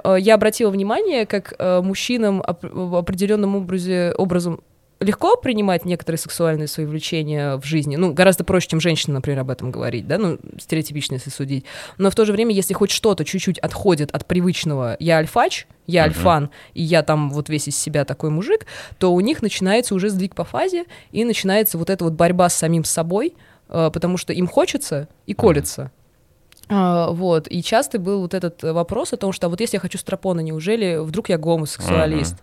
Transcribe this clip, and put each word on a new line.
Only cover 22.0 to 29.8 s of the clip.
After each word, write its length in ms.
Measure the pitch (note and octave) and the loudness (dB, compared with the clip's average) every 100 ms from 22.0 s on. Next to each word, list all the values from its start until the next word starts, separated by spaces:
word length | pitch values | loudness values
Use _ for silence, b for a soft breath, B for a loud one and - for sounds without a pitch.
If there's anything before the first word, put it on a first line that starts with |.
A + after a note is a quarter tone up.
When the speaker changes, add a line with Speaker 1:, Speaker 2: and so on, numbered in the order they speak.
| E3 | 0
Speaker 1:
вот 80 | |
борьба 340 | D#3+ E3+ F3+ F3 | 2 4 4 2
с 80 | - | 2
самим 300 | D#3+ E3 D#3 | 0 0 0
собой, 500 | - E3 F#3+ D#4 - b b b | -2 0 0 -2 -4 b b b
э, 240 | - D#3+ | 0 0
потому 220 | E3 F3 F3+ | 0 -2 -2
что 160 | - | -2
им 160 | E3 F3+ | -2 0
хочется 640 | - F4+ C#4 - D3 D3+ _ - | 2 2 0 -4 -6 -8 _ -10
и 60 | |
Speaker 2:
Мгм. 80 | G3+ | 0
Speaker 1:
колется. 500 | A3+ D3+ - - C2+ - _ _ _ _ _ _ - | 2 4 0 -6 -12 -14 _ _ _ _ _ _ -2
А, 400 | G3+ F3+ F3 E3+ | 2 4 2 2
вот. 360 | E3+ F#3 D#3+ D3+ | 0 2 0 0
И 120 | F3 | -6
часто 380 | E3 A3+ C#4+ A3 | 0 0 0 -2
был 220 | F3+ G3+ | -2 -2
вот 120 | F3+ | -2
этот 300 | F#3+ F3 - | -4 -6 -6
вопрос 480 | D#3+ E3 E3+ G#3 F4 | -4 -2 -2 -2 -4
о 60 | A#3+ | -4
том, 160 | G3 | -4
что: 140 | F#3+ F3 | -2 -2
"А 20 | |
вот 100 | F3 | -2
если 160 | A#3 | -2
я 60 | G3+ | -2